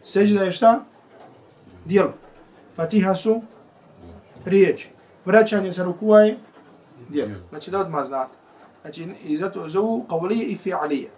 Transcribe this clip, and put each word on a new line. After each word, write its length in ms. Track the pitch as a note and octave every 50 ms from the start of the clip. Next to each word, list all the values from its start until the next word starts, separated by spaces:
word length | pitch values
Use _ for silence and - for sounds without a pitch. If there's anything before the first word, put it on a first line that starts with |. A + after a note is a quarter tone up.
| _
Seđda 400 | - - G3 G3+ G#3 G#3 G3+ F#3+
je 80 | F#3
šta? 320 | F3 - A#3+ A3+ A#3 C#4+ - - _ - _ _ - - - - - - _ _ _ _ _ - - - -
Djelo. 280 | - - G3+ - - - - - - - - - _ _ - - - _
Fatiha 400 | - E3 D#3+ - G#3+ F#3 F#3+ F#3+
su? 260 | F3 - A3 A3 A#3 A3 - - - - _ _ _ _ - - - - - - - _ _ - - -
Riječ. 420 | F3+ F#3 G3 F#3+ E3 - - - - - _ _ _ _ _ _
Vraćanje 480 | F#3 - - - A3 A3 G3+ F#3+ F#3 F3
sa 100 | F3+ F3+
rukua 360 | F3+ F3 - G#3+ G#3+ G#3+ G#3+
je? 180 | G#3+ G#3+ B3 B3 - - _ - - - - - _ _ _ - A#2+ -
Djelo. 220 | D3+ D3 B2+ G#2+ G2+ F#2 - -
Znači, 220 | - D3+ - F#3
da 80 | F3+ G3
odmah 260 | F#3+ E3 D#3+ D3 C3+
znate. 320 | B2+ C#3 C3+ C3 - - _ _ _ _ - - - _ _
Znači, 260 | _ D#3 D3+ D#3+ E3 E3+ G3+ - -
i 140 | E3 D3+
zato 300 | D#3 F#3 F#3+ F#3+ G3 E3+
zovu 380 | D#3 D#3 F#3+ G#3+ A3+ A3+ A#3 A#3+ -
kavlije 360 | F3 E3 E3+ F#3 A3 A3 A3
i 120 | - G3+ - -
fi'alije. 420 | F#3+ F3 E3 D#3 D3+ D3 C3 - - -